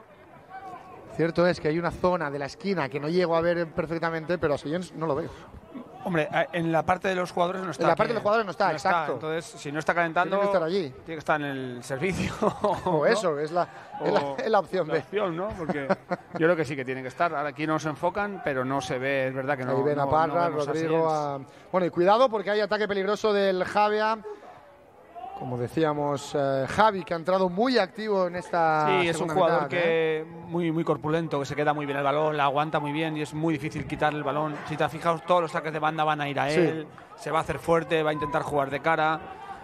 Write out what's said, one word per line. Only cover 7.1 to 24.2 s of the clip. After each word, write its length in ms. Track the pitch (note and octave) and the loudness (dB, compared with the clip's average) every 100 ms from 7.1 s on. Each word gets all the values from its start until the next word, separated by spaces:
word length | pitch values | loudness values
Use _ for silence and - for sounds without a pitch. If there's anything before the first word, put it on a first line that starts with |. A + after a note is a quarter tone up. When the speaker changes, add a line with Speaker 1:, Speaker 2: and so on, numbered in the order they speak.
| F#3 | -2
Speaker 2:
los 160 | F3+ | -2
jugadores 320 | F#3 F3 F#3+ | 0 0 -2
no 80 | F#3 | -6
está, 120 | - | 0
Speaker 1:
En 60 | E3+ | 2
la 60 | E3 | 4
parte 140 | A3+ | 2
Speaker 2:
que 40 | |
Speaker 1:
de 0 | |
los 80 | A3+ | 0
jugadores 240 | G#3 A3+ G3+ | 2 2 0
no 60 | |
está, 180 | E3 F#3+ | 0 2
Speaker 2:
no 60 | D#3 | 2
está. 120 | F#3+ | 2
Speaker 1:
exacto. 240 | E3+ D3 | 2 0
Speaker 2:
Entonces, 320 | B2+ D#3 E3 - - | -4 -4 -4 -6 -10
si 120 | D3 | -6
no 80 | D3+ | -2
está 140 | D#3 F3 | 0 2
calentando, 400 | E3+ E3 F#3+ G3 | 2 2 2 2
Speaker 1:
Tiene 40 | |
que 120 | G3+ F#3+ | 2 2
estar 80 | |
allí. 260 | D#3+ G3 C#3+ | 2 0 -2
Speaker 2:
tiene 120 | B2+ - | -8 -10
que 120 | D#3 | -6
estar 240 | C#3 D#3 | 0 0
en 60 | C#3+ | 0
el 360 | C3+ B2+ A#2+ | -4 -6 -8
servicio. 480 | - C3 F#3 - - - | -6 -2 0 0 -4 0
<laughs> 220 | G3+ - G#3 E3+ F#3 | 0 2 0 0 0
Speaker 1:
O 140 | D#3+ | 2
Speaker 2:
¿no? 60 | D#3+ | 4
Speaker 1:
eso, 320 | A3 F3+ C#3+ | 4 2 -2
es 120 | D#3 | -2
la, 160 | F3 D#3+ - - - D3+ | -2 -2 -6 -16 -4 0
es 80 | |
la, 60 | F#3+ | 0
Speaker 2:
O 160 | C#3 C#3 | 0 -4
Speaker 1:
es 120 | A#3 | 2
la 100 | G#3 | 2
opción 280 | D3+ F#3 D#3+ | 2 -2 0
Speaker 2:
la 60 | |
Speaker 1:
B. 60 | D#3+ | -2
Speaker 2:
opción, 360 | - G3 G3 E3 | -2 -2 -2 -2
¿no? 120 | G#3+ G#3 | -6 -4
Porque 300 | D3 D3 C3+ | -4 -4 0
Speaker 1:
<laughs> 460 | G3 - F3+ - | -2 -2 -8 -8
Speaker 2:
yo 40 | - | 0
creo 180 | D#3+ E3 | 2 4
que 80 | |
sí 120 | C3+ C#3 | 0 -4
que 100 | C3 | -4
tiene 160 | C3 | -6
que 60 | B2+ | -8
estar. 240 | - E3+ | -2 0
Ahora 160 | C#3+ D3 | 0 -4
aquí 160 | C3+ D#3 | -4 0
no 140 | D#3 | 0
se 100 | D#3 | 0
enfocan, 520 | C#3 F3 G3+ G3+ F#3 | -2 -2 -2 -4 -4
pero 200 | D3+ C3 | -2 -2
no 180 | C3 C#3 | 0 -2
se 180 | C3+ C3 | -2 -2
ve, 280 | C3+ C#3 C3 | 0 0 0
es 40 | |
verdad 240 | C3+ C3 C3+ | -2 -2 -2
que 80 | B2+ | 0
no, 100 | C3+ | 0
Speaker 1:
Ahí 40 | |
ven 160 | C#3+ C#3+ | 2 0
a 60 | C#3 | 2
Speaker 2:
no, 60 | |
Speaker 1:
Parra, 160 | D#3 D#3+ | 2 2
Speaker 2:
no 220 | E3+ F3 | 2 0
vemos 160 | D3+ C#3+ | 0 -2
a 40 | |
Speaker 1:
Rodrigo, 380 | D#3 D#3+ D#3+ D#3+ | 0 0 2 2
Speaker 2:
Seyens. 20 | |
Speaker 1:
a, 580 | D#3 D3 C#3 C3 - - | 0 -2 -6 -10 -18 -4
bueno, 160 | F#3 E3+ | 0 0
y 20 | |
cuidado 400 | E3+ F3+ A3 C4 | 4 6 6 4
porque 220 | G#3+ F#3 | 2 0
hay 80 | G#3 | 0
ataque 260 | G3+ G#3+ G#3 | 2 0 0
peligroso 460 | G3 F#3+ G3+ A3 | 0 0 2 2
del 300 | G3+ G3 F#3 F3 | 4 4 2 2
Javia. 540 | G#3 G#3+ G#3+ G#3+ A3 | 4 4 4 0 0